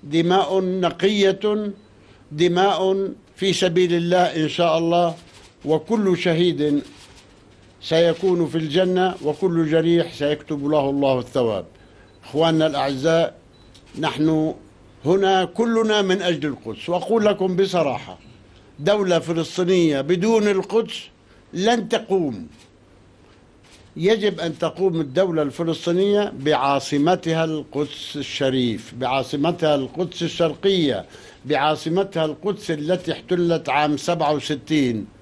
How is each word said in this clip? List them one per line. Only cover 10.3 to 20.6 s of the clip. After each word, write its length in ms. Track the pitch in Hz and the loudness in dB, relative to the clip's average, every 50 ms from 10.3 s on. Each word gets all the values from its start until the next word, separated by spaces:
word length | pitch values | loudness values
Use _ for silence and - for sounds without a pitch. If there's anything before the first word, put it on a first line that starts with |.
| 151 147 - - 156 143 139 143 | -2 -2 -4 -8 -8 -4 -2 0
له 220 | 156 151 135 139 | 0 0 0 0
الله 300 | 139 139 139 135 135 127 | 0 0 2 2 2 0
الثواب. 460 | 120 117 - 139 123 113 107 95 85 - - - - - - - - - - - - | -2 -4 -2 -2 0 0 -2 -4 -6 -10 -18 -20 -20 -20 -20 -20 -20 -20 -20 -20 -20
إخواننا 440 | - - 143 160 165 160 160 156 160 | -8 -2 0 2 2 4 2 2 0
الأعزاء، 680 | 143 139 135 139 139 131 127 165 165 165 165 - - - - - - - - - - - - - - - | 0 0 -2 -2 -4 -2 0 2 2 2 2 0 -4 -10 -20 -20 -20 -20 -20 -20 -20 -20 -20 -20 -10 -4
نحن 540 | 151 156 - 127 151 160 160 156 156 156 - - - - - - - - - - - | -4 -4 -2 0 0 2 2 2 0 -2 -4 -8 -14 -20 -20 -20 -20 -20 -20 -8 0
هنا 400 | 139 175 196 196 190 190 190 185 | 0 2 2 4 2 2 2 2
كلنا 560 | 175 180 - 226 233 233 226 226 220 214 214 | -2 -2 -2 0 2 2 2 2 2 2 2
من 200 | 202 190 185 196 | 2 2 0 0
أجل 280 | 185 180 175 151 135 151 | 0 -2 -2 -2 -2 -6
القدس، 400 | 135 - - 113 107 - - - | -6 -6 -10 -12 -12 -10 -6 -4
وأقول 360 | 170 180 170 170 214 233 214 | -4 -4 -2 0 0 2 4
لكم 300 | 214 202 - 185 190 185 | 2 2 2 -2 -2 0
بصراحة، 640 | 170 196 190 - 180 160 143 123 - - - 95 - - - - - - - - - - - - - | 0 0 0 2 0 0 0 -2 -6 -8 -12 -18 -20 -20 -20 -20 -20 -20 -20 -20 -20 -20 -20 -18 -6
دولة 400 | 143 160 202 214 202 185 175 165 | 0 0 2 2 2 2 2 0
فلسطينية 800 | 151 156 170 165 160 151 - - 185 175 190 185 170 160 147 135 | 0 0 -4 -4 -4 -4 -2 -4 0 2 4 4 4 4 2 0
بدون 460 | 135 147 180 180 175 220 226 226 208 208 | 0 0 0 0 2 2 2 4 4 2
القدس 540 | 202 190 | 0 0